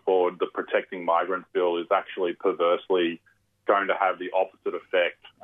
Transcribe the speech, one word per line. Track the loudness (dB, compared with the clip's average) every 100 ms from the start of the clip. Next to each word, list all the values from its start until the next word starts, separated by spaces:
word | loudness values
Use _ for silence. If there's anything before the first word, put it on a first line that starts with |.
forward, | 2 4 2 0
the | -6
Protecting | -6 -2 -2 -2 -8
Migrants | -2 0 0 -4 -4
Bill, | 0 0 0
is | 0
actually | -2 -2 -4 -4
perversely | -2 -2 0 2 2 0 0 0 -4 _ _ _ _ 0
going | 2 2
to |
have | 0 0 0
the | -4
opposite | -2 -2 -4 -6
effect, | -6 -2 0 0 -2 -20 -10